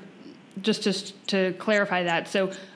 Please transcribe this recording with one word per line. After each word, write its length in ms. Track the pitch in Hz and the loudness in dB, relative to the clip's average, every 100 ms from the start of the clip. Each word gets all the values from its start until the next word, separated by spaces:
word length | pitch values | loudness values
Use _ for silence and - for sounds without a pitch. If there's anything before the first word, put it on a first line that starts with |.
| - - - - - - | -12 -20 -20 -20 -16 -6
just, 220 | 220 214 | -2 0
just 420 | 208 190 - - - | 0 -2 -6 -12 -2
to 260 | 196 185 | 2 2
clarify 500 | 180 - 208 202 180 | 0 2 2 4 2
that. 240 | 175 165 175 | 2 0 0
So 240 | 202 190 - - | 0 0 -2 -14